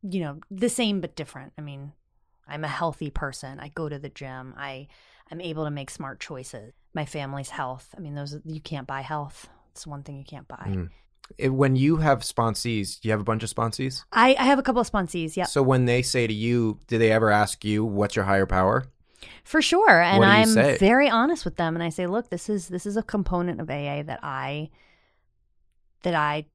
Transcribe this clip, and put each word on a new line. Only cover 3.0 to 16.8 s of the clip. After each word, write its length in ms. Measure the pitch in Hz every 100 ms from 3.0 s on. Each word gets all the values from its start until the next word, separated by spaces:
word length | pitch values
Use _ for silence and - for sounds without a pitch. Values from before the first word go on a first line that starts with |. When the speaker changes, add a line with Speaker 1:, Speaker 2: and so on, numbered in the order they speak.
| 151
Speaker 1:
person. 500 | - 143 127 135 135
I 80 | 143
go 200 | 147 156
to 100 | 143
the 120 | 143
gym. 420 | - 139 131 131 123
I, 300 | 139 131 139 _ _ _ _
I'm 100 | 160
able 240 | 175 156
to 60 | 151
make 180 | 147 135
smart 300 | - 139 -
choices. 540 | - 139 131 123 107 _ _
My 120 | 160 147
family's 440 | 156 139 139 139
health. 420 | - 131 131 - -
I 40 |
mean, 140 | 160
those, 240 | 143 143 147
you 160 | 156 156
can't 260 | - 147 131
buy 140 | 135
health. 480 | 135 151 147 - - - _
It's 120 | - -
one 160 | 143
thing 120 | 139 139
you 80 |
can't 220 | 139 143 -
buy. 200 | - 95
Speaker 2:
Mm. 200 | 95 85 - _ _ - -
It, 100 | 135
when 260 | 131 139
you 220 | 131 139 160
have 240 | 156 135
sponsees, 800 | - - 113 101 120 110 98 -
do 80 | 110
you 20 |
have 80 | 107
a 40 |
bunch 180 | 101 110
of 80 | 110
sponsees? 540 | - 113 - 131 127 -
Speaker 1:
I, 240 | - 240 269
I 60 |
have 140 | 247 277
a 20 |
couple 180 | 269 240
of 80 | 233
sponsees, 460 | 214 180 180 160 180
yep. 120 | 180
Speaker 2:
So 120 | -
when 240 | 131 131 123
they 160 | 120
say 240 | 127 127 117
to 40 |
you, 440 | 107 113 120 113 107